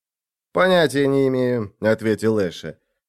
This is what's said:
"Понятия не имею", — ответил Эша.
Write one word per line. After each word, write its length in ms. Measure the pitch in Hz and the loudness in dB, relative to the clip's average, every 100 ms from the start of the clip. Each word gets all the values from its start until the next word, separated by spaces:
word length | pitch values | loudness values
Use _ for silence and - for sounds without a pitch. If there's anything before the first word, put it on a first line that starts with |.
| _ _ _ _ _ | _ _ _ _ _
"Понятия 540 | 175 185 180 151 135 139 | -2 2 4 2 2 0
не 220 | 139 135 | 2 0
имею", — 480 | 127 123 123 104 - | 0 -2 -2 -6 -4
ответил 580 | 107 110 110 104 110 110 | -2 0 0 0 0 0
Эша. 400 | 90 - 80 - _ _ | -2 -6 -14 -16 _ _